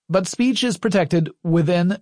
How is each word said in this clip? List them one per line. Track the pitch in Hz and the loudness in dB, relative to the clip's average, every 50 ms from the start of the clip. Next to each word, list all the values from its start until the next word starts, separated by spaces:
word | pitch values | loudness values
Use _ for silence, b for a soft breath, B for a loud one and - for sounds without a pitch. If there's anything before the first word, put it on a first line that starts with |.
| _ - | _ -2
But | 165 190 185 - | -2 -2 -2 -2
speech | - - 240 262 226 - 247 | -2 -2 0 0 0 0 -2
is | 247 175 - | -2 -2 -2
protected | - 220 180 196 165 - 175 170 160 - - _ | -2 0 0 0 0 2 0 0 0 -2 -4 _
within | - 170 160 170 156 165 175 175 175 180 202 - | -4 0 0 2 2 2 2 2 0 0 -2 -4